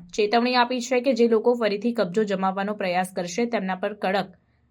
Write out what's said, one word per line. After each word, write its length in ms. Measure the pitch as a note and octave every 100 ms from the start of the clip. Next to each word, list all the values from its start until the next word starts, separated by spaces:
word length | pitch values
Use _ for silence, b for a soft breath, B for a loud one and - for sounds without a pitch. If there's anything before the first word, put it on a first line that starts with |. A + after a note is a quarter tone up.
| -
ચેતવણી 420 | - G#3 A#3 A#3+ B3
આપી 260 | A#3+ B3+
છે 180 | A#3+ B3+
કે 100 | C4
જે 140 | A#3 A#3
લોકો 280 | A3+ A#3+ A#3+
ફરીથી 380 | G#3+ G3+ A#3+
કબજો 300 | A#3 F#3 G3
જમાવવાનો 520 | G#3 G3 F#3+ F#3+ G3 G#3
પ્રયાસ 360 | F#3+ F3+ F#3 F#3+
કરશે, 320 | F3 G3+ A#3+
તેમના 320 | A3+ F#3+ F#3
પર 120 | G3+ G#3
કડક 340 | F#3+ G3 - - _ _ _